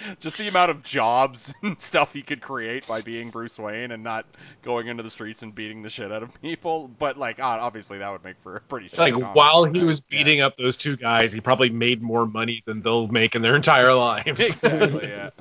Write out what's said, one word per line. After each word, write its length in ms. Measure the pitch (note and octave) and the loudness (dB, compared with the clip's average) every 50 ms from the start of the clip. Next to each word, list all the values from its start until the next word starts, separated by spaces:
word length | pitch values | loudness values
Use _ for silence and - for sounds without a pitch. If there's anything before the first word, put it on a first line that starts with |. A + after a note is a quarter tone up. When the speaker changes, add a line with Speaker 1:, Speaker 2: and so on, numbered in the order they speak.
| G#3+ G#3 F#3+ - | -16 -16 -14 -12
Speaker 1:
just 180 | - D#3+ D3+ - | -12 -10 -10 -8
the 100 | G#3+ G#3 | -6 -2
amount 240 | F#3+ F#3 F3+ E3+ | 2 2 2 2
of 120 | D#3 C#3+ B2 | 2 -2 -6
jobs 720 | - - C#3 A2+ A2+ A#2+ B2+ C3+ C#3 B2+ A#2+ - - C#3 _ | -6 -2 0 2 2 4 4 2 2 0 -6 -16 -16 -14 _
<laughs> 40 | - | -8
and 160 | G#3 E3+ - | -8 -8 -8
stuff 340 | - - - E3 D3 - - | -6 -2 0 2 2 0 -2
he 80 | C#3+ | -8
could 200 | C3+ - D3 B2+ | -10 -10 -10 -10
create 440 | - - C3+ B2+ A2+ A2+ A#2+ C3+ - - | -10 -10 -10 -8 -6 -6 -8 -8 -8 -8
by 140 | A2+ A2 | -8 -8
being 280 | G#2+ A2+ A2+ A#2 A#2 A#2 | -8 -8 -10 -10 -10 -10
Bruce 280 | G#2+ A#2 A2+ A#2 - - | -12 -12 -12 -12 -12 -12
Wayne 320 | A2 G#2 G#2 A2 B2 B2 | -10 -10 -8 -8 -10 -10
and 120 | A#2 A2+ A2 | -10 -10 -8
not 220 | A#2 A2 A2 A2 _ _ - - - - _ | -8 -8 -8 -8 _ _ -20 -20 -20 -20 _
going 260 | - B2 A#2+ A#2+ A#2 A#2 | -6 -4 -4 -4 -4 -6
into 160 | A#2+ A#2 A2+ | -8 -10 -10
the 60 | A2+ | -12
streets 320 | - - A2+ G#2+ A2 - - | -12 -12 -12 -12 -12 -14 -16
and 100 | A2 G#2 | -16 -12
beating 280 | G#2 G#2+ G#2+ A2 A2 | -12 -12 -12 -12 -12
the 80 | G#2+ G#2 | -14 -14
shit 220 | - - A2+ G2 | -12 -10 -10 -8
out 120 | G#2 A2 A2 | -8 -10 -10
of 180 | A#2+ - - | -12 -14 -14
people. 460 | - D3+ E3 - - E3+ D#3+ D#3+ D3+ B2+ A#2+ - | -12 -10 -10 -8 -6 -6 -6 -6 -8 -10 -10 -6
But, 180 | D3+ D3 C3 C#3 | -6 -6 -4 -4
like, 220 | C3+ A#2 A2+ - | -6 -8 -6 -4
o-, 40 | C3 | -4
obviously 540 | B2+ A#2+ A2+ A#2 A#2+ G#2+ A2 G2 - G2+ G2 | -2 -2 -2 -4 -6 -8 -10 -12 -14 -12 -10
that 120 | G2 G2+ | -10 -8
would 120 | G2 F#2 - | -10 -10 -12
make 140 | F#2 F#2 _ - | -16 -18 _ -16
for 120 | - F#2 G#2+ | -14 -14 -14
a 40 | |
pretty 280 | - - C#3 B2 G2+ F2+ | -12 -12 -12 -12 -12 -8
shitty 80 | - - | -2 0
Speaker 2:
Like, 160 | E3 D3 A#2 | 2 2 2
Speaker 1:
comic. 220 | A#2+ B2+ - - | 0 -2 0 4
Speaker 2:
while 280 | D3+ D3 D3 D#3+ E3+ F3 | 6 6 8 8 6 6
he 180 | D#3 D3+ F3+ F3+ | 4 2 2 2
was 180 | E3 D#3 D3 - - | 2 0 0 -4 -4
Speaker 1:
Yeah. 80 | C#3+ C#3+ | -2 0
Speaker 2:
beating 220 | C#3+ D3 D3+ C#3+ | 2 4 4 4
up 160 | C#3 C#3 - - | 2 2 0 0
those 200 | B2+ B2+ B2 - | -2 -2 -2 -2
two 180 | - D3 C#3+ B2+ | -4 -6 -4 -2
guys, 340 | B2+ A#2 A#2 A#2 A2+ A2+ G2+ | 0 2 2 2 2 2 -2
he 80 | A2 | -2
probably 280 | A2+ B2 B2+ B2+ C3 B2 | 0 2 2 4 4 2
made 320 | A2+ A#2 B2 A#2+ B2+ A2+ | 2 0 0 0 0 0
more 240 | A2+ A#2 A2+ A#2 A#2 | -2 -2 0 0 0
money 360 | A2 G#2+ A2 A2+ A#2 A#2 A2+ - | 0 -2 -4 -4 -4 -6 -6 -8
than 160 | - A2 A2 | -8 -6 -4
they'll 260 | G2 A2+ A2+ A#2 A2+ G#2 | -2 0 0 0 0 0
make 280 | A#2 A#2 A2+ A2+ - | 0 2 2 2 2
in 60 | A#2 | 2
their 140 | A2+ A#2 B2 | 2 4 4
entire 380 | D3+ C#3+ - D3+ C3+ B2 B2+ C3 | 4 6 6 6 8 8 8 6
lives. 300 | B2+ A#2+ A#2+ A2 G#2 - | 6 4 2 0 0 -2
<laughs> 380 | D#3+ D3 - A3+ B3+ - - - | -2 2 4 4 4 4 2 0
Speaker 1:
Exactly, 440 | A3+ - D#3 G#3 D#3+ B2+ A2 G#2 G#2 | 0 2 4 2 2 2 -2 -6 -8
yeah. 200 | G2+ G2+ G2+ G2 - - | -10 -10 -12 -12 -14 -18